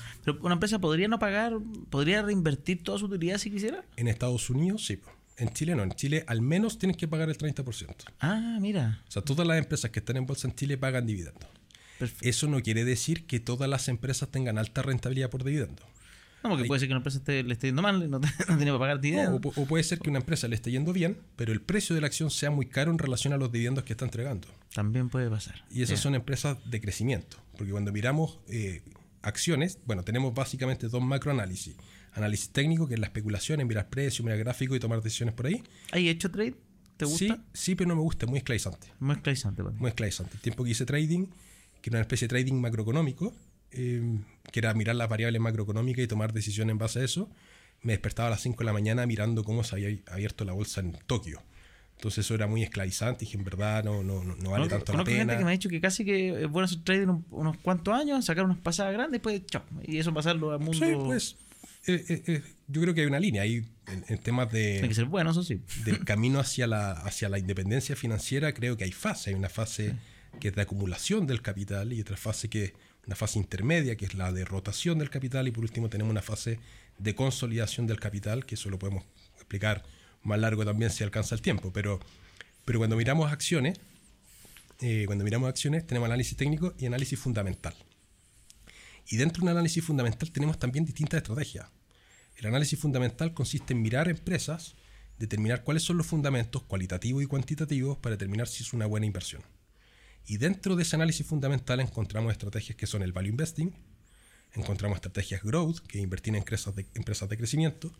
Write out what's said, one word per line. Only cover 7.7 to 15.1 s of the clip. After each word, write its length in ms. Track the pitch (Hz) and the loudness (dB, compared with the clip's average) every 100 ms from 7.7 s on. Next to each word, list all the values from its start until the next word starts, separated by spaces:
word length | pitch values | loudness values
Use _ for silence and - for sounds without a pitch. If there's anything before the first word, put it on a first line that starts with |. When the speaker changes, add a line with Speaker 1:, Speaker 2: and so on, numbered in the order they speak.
Speaker 2:
ciento. 300 | 110 - - - - | -8 -10 -14 -18 -2
Speaker 1:
Ah, 380 | 143 220 233 226 | 0 0 0 0
mira. 420 | 196 196 117 107 - | 0 2 2 0 -4
Speaker 2:
O 20 | |
sea, 120 | 101 | -4
todas 240 | - 143 170 | 0 2 4
las 120 | 160 | 4
empresas 320 | - 147 113 | 2 -2 -2
que 80 | - | -4
están 160 | - 127 | -2 -2
en 100 | 127 | -2
bolsa 220 | 139 127 | -2 -4
en 60 | |
Chile 240 | - 139 135 | -2 -2 0
pagan 280 | 135 127 117 | 0 0 0
dividendos. 420 | 98 82 - - - - - - - | -2 -4 -12 -18 -20 -20 -20 -20 -6
Speaker 1:
Perfecto. 280 | 120 - 123 | -6 -2 0
Speaker 2:
Eso 200 | 117 151 | 2 2
no 140 | 139 | 2
quiere 220 | 113 110 | 2 2
decir 420 | 120 117 - 160 - | 2 0 0 -2 -2
que 120 | 117 | -4
todas 280 | 117 123 139 | -2 -2 0
las 200 | 135 - | 0 0
empresas 420 | 120 131 127 135 | -2 -2 -4 -2
tengan 260 | 135 127 107 | -2 0 0
alta 240 | 113 135 | 0 -2
rentabilidad 460 | 139 127 123 | 0 0 0